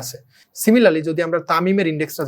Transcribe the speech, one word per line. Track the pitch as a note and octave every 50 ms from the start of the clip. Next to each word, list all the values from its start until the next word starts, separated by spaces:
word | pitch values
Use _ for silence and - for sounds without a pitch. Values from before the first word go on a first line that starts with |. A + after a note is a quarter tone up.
আছে। | - - - - _ _ _ _ _ _ _ -
Similarly | - A3 A3+ B3 A3+ F#3 D#3+ D#3+ D3+ E3
যদি | D#3 E3+ E3+
আমরা | D#3+ F3 E3 E3+ -
তামিমের | D#3+ E3 F3+ F#3+ G3 G3+ F3+ E3
ইনডেক্সটা | D#3 D3 D#3 D3 - - D3